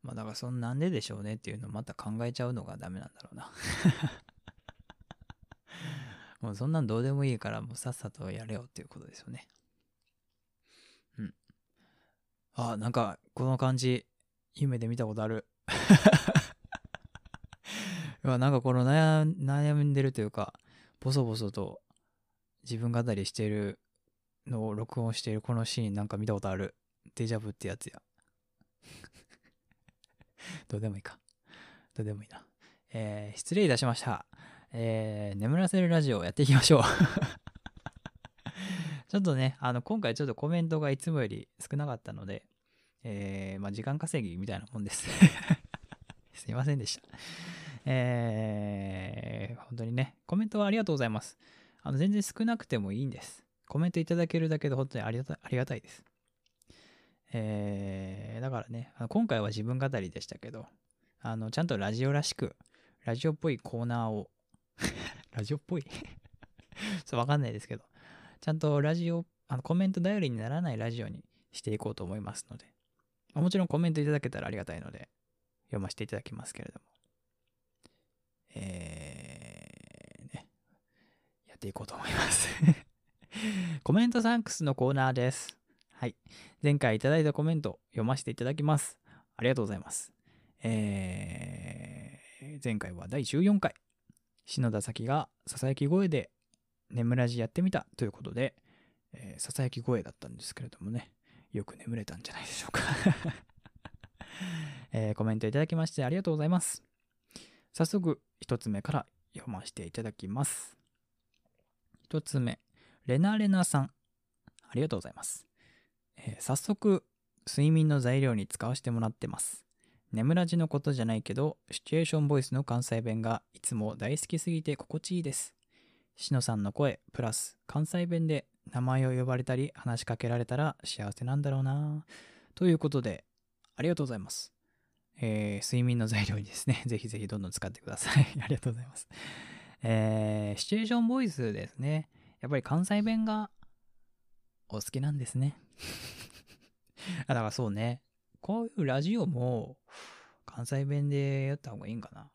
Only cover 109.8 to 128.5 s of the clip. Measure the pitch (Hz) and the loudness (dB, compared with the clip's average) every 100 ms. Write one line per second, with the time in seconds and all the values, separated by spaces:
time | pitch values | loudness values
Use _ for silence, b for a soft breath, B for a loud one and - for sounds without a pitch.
109.8 | 85 - 113 - 95 113 143 - - _ | -10 -8 -8 -8 -6 -2 -2 -2 -12 _
110.8 | _ _ _ _ _ _ _ _ _ _ | _ _ _ _ _ _ _ _ _ _
111.8 | _ _ _ 156 - 139 120 - _ b | _ _ _ -4 -2 -2 -2 -4 _ b
112.8 | b b - 131 190 214 208 190 180 143 | b b 0 4 4 4 4 4 4 2
113.8 | 135 _ _ _ _ _ - - _ 123 | 0 _ _ _ _ _ -20 -20 _ -2
114.8 | 151 98 - - - - _ b b b | 0 -2 -6 -10 -8 -10 _ b b b
115.8 | b b _ - - - - 139 - 208 | b b _ -12 -10 -6 -2 0 0 2
116.8 | 214 190 _ _ _ _ - - 151 160 | 4 4 _ _ _ _ -4 4 6 8
117.8 | 156 147 123 135 135 110 98 - 113 131 | 6 4 4 4 4 2 -2 -4 -2 -2
118.8 | - 117 110 - - - - - _ b | -2 0 0 -2 -8 -4 -6 -8 _ b
119.8 | b b _ 110 127 175 170 170 160 147 | b b _ 0 4 4 4 2 2 0
120.8 | 147 131 113 110 - 101 151 - _ - | 0 0 2 0 0 0 0 -2 _ -12
121.8 | - 156 165 156 143 143 131 131 139 120 | 0 0 2 2 4 4 2 -2 0 0
122.8 | 123 113 113 110 113 113 _ - - 113 | 2 0 0 0 0 -2 _ -8 -4 -2
123.8 | 107 - 104 151 - 165 - 165 156 143 | -2 -2 -4 -4 -2 -2 0 0 0 -4
124.8 | - 156 - 180 156 - - _ _ b | -4 -8 -2 -2 -2 -4 -8 _ _ b
125.8 | b b b - - 135 - 110 101 - | b b b -12 0 2 2 0 0 2
126.8 | 143 - - - 117 110 - _ - 147 | 0 0 -8 -4 -2 -2 -6 _ -6 -2
127.8 | 151 175 175 170 160 147 - | 0 0 0 2 2 0 -2